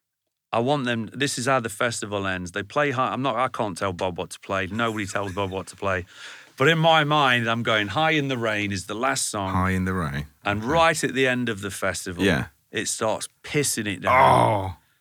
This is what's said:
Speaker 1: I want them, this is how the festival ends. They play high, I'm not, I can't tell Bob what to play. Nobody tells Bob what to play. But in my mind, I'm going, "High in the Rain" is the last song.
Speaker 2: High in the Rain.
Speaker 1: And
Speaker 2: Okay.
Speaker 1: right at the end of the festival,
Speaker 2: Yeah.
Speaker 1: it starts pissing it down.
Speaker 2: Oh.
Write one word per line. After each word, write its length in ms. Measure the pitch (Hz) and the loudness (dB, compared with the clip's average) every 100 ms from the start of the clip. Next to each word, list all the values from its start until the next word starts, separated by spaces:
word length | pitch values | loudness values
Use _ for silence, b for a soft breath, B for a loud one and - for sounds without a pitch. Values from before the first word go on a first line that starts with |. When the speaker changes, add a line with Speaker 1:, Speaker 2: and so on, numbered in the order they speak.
| _ _ _ _ _ | _ _ _ _ _
Speaker 1:
I 60 | 113 | -2
want 260 | 123 147 | 0 0
them, 240 | 123 117 104 | 0 -2 -4
this 240 | 123 139 - | -4 -4 -2
is 80 | 123 | 0
how 140 | 135 | 0
the 100 | 113 | 0
festival 560 | - 123 117 107 101 98 | -2 -4 -4 -4 -4 -2
ends. 240 | 92 90 | -4 -6
They 100 | 104 | -8
play 280 | 101 147 147 | -4 0 0
high, 200 | 123 120 | 0 -2
I'm 80 | 110 | -2
not, 140 | 135 113 | -2 0
I 120 | 127 | -2
can't 280 | - 107 85 | -2 -4 -2
tell 180 | 98 | -4
Bob 240 | 90 95 87 | -2 -4 -4
what 100 | 85 | -8
to 100 | - | -10
play. 260 | - 95 95 | -6 -4 -2
Nobody 400 | 107 117 107 98 | -2 -2 -2 -4
tells 260 | 107 101 | -4 -4
Bob 180 | 92 98 | -4 -4
what 160 | 95 90 | -4 -8
to 80 | - | -6
play. 280 | 98 92 90 B B B B B | -2 -2 -4 B B B B B
But 100 | 139 | 4
in 100 | 165 | 6
my 260 | 160 160 | 6 6
mind, 440 | 147 151 135 123 113 | 6 4 4 4 2
I'm 140 | 117 | 0
going, 240 | 117 110 101 | 2 0 0
"High 240 | 123 160 | 0 2
in 140 | 156 139 | 2 0
the 100 | 127 | -2
Rain" 360 | 113 104 101 | -2 -2 -2
is 140 | 98 85 | -4 -6
the 80 | |
last 360 | 104 131 135 - | -4 -2 -2 -2
song. 220 | 107 95 | -2 -2
Speaker 2:
High 180 | 92 92 | 0 2
in 140 | 92 | 2
the 80 | 92 | 0
Rain. 320 | 92 78 69 76 _ | -2 -2 -4 -8 _
Speaker 1:
And 140 | 101 104 | -4 -4
Speaker 2:
Okay. 80 | 113 | 0
Speaker 1:
right 320 | 165 165 160 | 4 4 2
at 100 | 139 | 0
the 100 | 127 135 | 0 0
end 200 | 127 120 | 0 -2
of 120 | 101 | -4
the 100 | 101 | -6
festival, 540 | - 98 90 95 87 | -4 -4 -4 -6 0
Speaker 2:
Yeah. 220 | 95 73 - _ _ | 2 2 -2 _ _
Speaker 1:
it 160 | 110 98 | -6 -4
starts 400 | - 110 92 - _ | -2 -2 -2 -6 _
pissing 420 | - 151 135 - 107 | -6 -2 -2 -2 -4
it 140 | 98 | -4
down. 120 | 95 | 2
Speaker 2:
Oh. 640 | 127 131 127 117 107 92 90 _ _ | 6 6 6 4 2 -2 -6 _ _